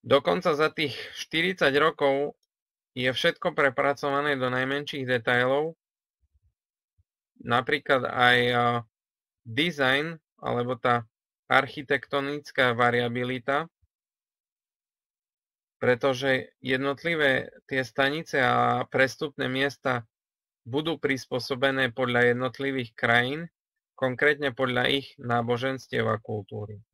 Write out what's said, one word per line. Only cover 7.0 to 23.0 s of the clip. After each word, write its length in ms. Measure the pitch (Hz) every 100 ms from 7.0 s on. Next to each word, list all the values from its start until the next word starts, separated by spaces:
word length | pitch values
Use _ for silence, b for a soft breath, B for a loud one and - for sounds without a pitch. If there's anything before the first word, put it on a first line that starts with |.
| _ _ _ _
napríklad 640 | 123 120 123 151 - 135 123
aj, 320 | 127 123 123 123
a, 120 | 120 120 120 117 _ _ _ _ _ 120
dizajn 720 | 113 170 147 131 135 156 165 _ _
alebo 320 | - 120 123
tá 320 | 123 127 120 117 _ _ _ _
architektonická 1300 | 131 131 - 135 139 - 143 139 147 - - 127
variabilita, 960 | 117 120 120 120 120 123 127 131 139 165 _ _ _ _ _ _ _ _ _ _ _ _ _ _ _ _ _ _ _ _ _
pretože 760 | 117 123 139 127 135 131 - _
jednotlivé 920 | 127 131 139 139 165 160 143 131 - - _
tie 200 | 135 127
stanice 560 | - 135 151 165 147
a 440 | 123 120 120 120 123
prestupné 560 | 123 131 - 156 135 131
miesta 600 | 131 139 - 135 123 113 _ _ _ _ _
budú 360 | 120 131 156 151
prispôsobené 920 | 139 131 - 127 - 131 135 135 127
podľa 440 | 117 127 120 123
jednotlivých 560 | 120 127 120 135 135 117
krajín, 460 | -